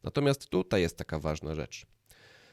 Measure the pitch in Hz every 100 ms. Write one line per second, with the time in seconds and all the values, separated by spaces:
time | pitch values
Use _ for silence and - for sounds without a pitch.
0 | - - 143 139 - 180 - 101 85 -
1 | - 80 78 78 76 78 - - - _
2 | _ - - - -